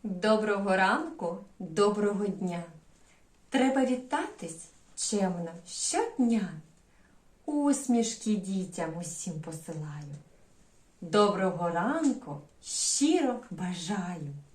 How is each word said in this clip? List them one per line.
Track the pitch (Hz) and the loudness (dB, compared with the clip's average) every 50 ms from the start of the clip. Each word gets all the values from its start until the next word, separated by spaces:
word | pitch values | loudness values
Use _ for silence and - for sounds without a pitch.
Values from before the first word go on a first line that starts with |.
| - | -4
Доброго | 208 185 175 - 214 220 208 208 208 202 196 196 196 190 | -6 -4 0 4 4 4 4 4 2 0 0 2 2 4
ранку, | 190 190 190 226 320 - - - - - 170 180 196 - - - _ | 4 4 4 4 2 -2 -6 -8 -6 -6 -4 -4 -6 -10 -16 -14 _
доброго | 185 160 160 190 202 208 208 208 208 202 202 196 208 | -10 -6 2 4 4 4 4 2 0 0 2 0 -2
дня! | 196 180 - 185 180 175 175 170 - - - - - - _ - _ - _ _ _ _ _ _ _ | -2 -4 -4 -4 -4 -4 -4 -8 -10 -14 -20 -20 -20 -20 _ -20 _ -20 _ _ _ _ _ _ _
Треба | - 269 254 269 262 269 262 | 2 4 4 4 4 4 2
вітатись | 240 254 247 - - 285 311 359 - - - - 165 160 - - - - - _ _ - | 2 2 -2 -2 -2 -2 -2 -2 -4 -8 -10 -10 -10 -10 -12 -16 -20 -20 -20 _ _ -10
чемно | - - - 214 202 190 185 175 170 170 165 - - - | -6 -4 -2 2 2 2 2 0 -2 -6 -8 -8 -12 -16
щодня. | - - - - - 330 370 466 466 - - 247 233 233 220 202 170 156 156 - - _ _ _ _ _ _ - _ _ - _ - _ _ _ | -14 -8 -6 -4 0 0 0 0 0 0 2 4 4 4 2 2 -2 -6 -10 -14 -18 _ _ _ _ _ _ -20 _ _ -20 _ -20 _ _ _
Усмішки | - 294 294 285 285 277 - - - 240 233 226 220 - - - 214 208 | -2 0 2 4 4 2 2 2 2 4 4 4 2 -2 -4 0 0 0
дітям | 196 185 190 196 190 185 - - - 165 160 160 | 0 0 -2 -2 -2 -2 -2 -4 -6 -4 -4 -4
усім | 170 175 - - - - 185 160 151 | -6 -8 -8 -8 -8 -8 -8 -8 -6
посилаю. | 156 170 160 156 - - 160 156 151 151 147 147 151 143 143 143 - - - - - _ - - - _ _ - _ _ _ _ | -8 -8 -10 -10 -10 -8 -8 -8 -8 -8 -8 -10 -10 -12 -14 -14 -16 -20 -20 -20 -20 _ -20 -20 -20 _ _ -20 _ _ _ _
Доброго | 185 170 165 208 208 202 185 180 190 185 170 165 175 170 | -8 2 4 6 6 6 4 2 2 0 0 0 -2 0
ранку | 165 170 190 240 302 330 311 277 240 - - - 143 147 - - - - - | 0 0 0 0 0 2 2 0 0 0 -6 -10 -12 -12 -12 -18 -20 -18 -12
щиро | - - - - - - - 277 311 359 359 294 254 240 233 - - | -8 -4 -2 -2 0 2 2 4 4 6 4 4 2 0 -2 -6 -10
бажаю. | - 160 185 180 180 165 - 170 208 185 175 180 180 160 147 139 143 - - - | -8 -6 -6 -6 -6 -6 -4 -4 -4 -2 -2 -4 -6 -8 -8 -10 -10 -12 -16 -18